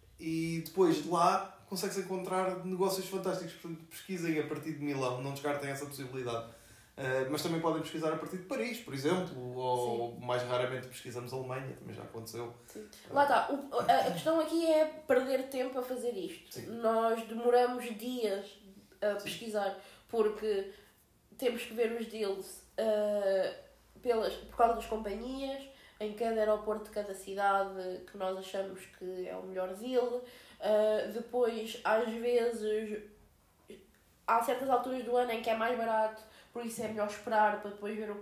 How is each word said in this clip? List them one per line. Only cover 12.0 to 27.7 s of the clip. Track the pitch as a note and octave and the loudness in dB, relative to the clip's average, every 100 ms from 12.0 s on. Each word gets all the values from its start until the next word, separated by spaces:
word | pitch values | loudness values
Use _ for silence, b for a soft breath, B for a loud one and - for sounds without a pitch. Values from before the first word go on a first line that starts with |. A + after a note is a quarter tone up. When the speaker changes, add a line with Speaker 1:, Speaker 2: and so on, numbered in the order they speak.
Speaker 1:
aconteceu. | - D3+ A2 A#2 A#2+ - - | -10 -12 -10 -8 -10 -12 -16
Speaker 2:
Sim. | G#3+ G#3+ | -16 -14
Speaker 1:
Eh, | - - | -18 -2
Speaker 2:
Lá | C#4 | 4
está, | C#4+ A#3+ - | 6 6 4
o, | C#4 - A#3+ | -2 -2 -2
a, | - - - | 4 6 4
a | |
questão | E3 D#4+ E4 | 0 2 2
aqui | D#4 E4 | 2 2
é | E4 D#4 D#4 - | 4 6 4 0
perder | - C4 C4 C4 C4+ | 4 4 4 0 0
tempo | C4 C4 B3+ | -2 -2 -2
a | |
fazer | B3 A#3+ A#3+ | -4 -2 -2
isto. | G3 E3 - - | -4 -6 -10 -14
Speaker 1:
Sim. | - - A3+ | -12 -8 0
Speaker 2:
Nós | A3+ A3+ A3+ A3+ G#3+ | 2 4 4 2 -2
demoramos | A3+ A#3+ B3 B3 B3 A#3 G#3 | 0 6 6 6 2 -4 -6
dias | B3 B3 G#3+ G3 - - - - - - | -6 -2 0 -2 -6 -16 -20 -20 -20 -2
a | G#3 G3+ | 0 0
Speaker 1:
Sim. | |
Speaker 2:
pesquisar, | G3 - A3+ G#3 G3 F#3 B B - | -4 -8 -4 -2 -2 -4 B B -4
porque | A#3 G#3+ G#3+ G#3+ G3 G3 B B B _ _ _ - | 2 2 2 0 0 -2 B B B _ _ _ -2
temos | B3+ A#3 | -2 0
que | - | -6
ver | A3 A3+ A#3 | 0 0 0
os | A3+ | -4
deals, | A3 G3 F#3+ - - - - | -2 -2 -2 -6 -14 -10 -2
eh, | A3 G#3 G#3 G#3 G3 F#3+ F#3 - - - _ - | 2 4 2 2 4 4 2 -2 -16 -20 _ -6
pelas, | B3 A3 F#3+ | 2 2 2
por | - - - | -2 -8 4
causa | A3+ | 4
das | A3+ - | 4 -2
companhias, | A3 G#3+ G#3+ B3 C4+ C#4 C#4 C#4 B B B | -4 -4 -6 -6 -6 -6 -6 -10 B B B
em | G#3+ | -6
cada | G#3 A3+ A3 | -2 0 2
aeroporto | G#3+ G#3+ G#3+ G#3+ | 4 2 2 -4
de | - | -4
cada | G#3 G3+ | -6 -6
cidade | F#3+ G3 G3 G3+ G3 G3 | -8 -8 0 4 4 2